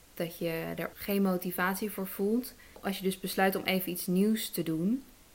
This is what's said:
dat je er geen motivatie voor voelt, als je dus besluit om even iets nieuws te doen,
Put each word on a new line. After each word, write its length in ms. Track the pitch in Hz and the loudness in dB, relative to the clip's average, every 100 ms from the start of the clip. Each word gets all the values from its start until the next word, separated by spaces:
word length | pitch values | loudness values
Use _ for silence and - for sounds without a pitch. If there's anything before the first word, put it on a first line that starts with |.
| - | -16
dat 240 | - 170 - | -6 -6 -4
je 360 | 170 165 165 170 | -4 -2 -4 -6
er 160 | 165 | -8
geen 280 | - - 202 | -8 -2 2
motivatie 720 | 196 180 180 180 185 190 214 | 4 2 -2 0 0 0 -4
voor 160 | - 190 | -4 -6
voelt, 460 | - 202 233 247 - - - | -2 2 2 -2 -12 -20 -8
als 140 | 196 190 | -6 -2
je 60 | |
dus 160 | 190 190 | -2 -2
besluit 360 | 185 - 190 190 | -4 2 2 2
om 80 | |
even 280 | 190 185 175 | 0 0 0
iets 160 | 175 - | -4 2
nieuws 420 | 180 214 220 - | 4 4 4 0
te 140 | - | -4
doen, 400 | 165 160 180 269 - - - | -2 0 2 0 -4 -20 -20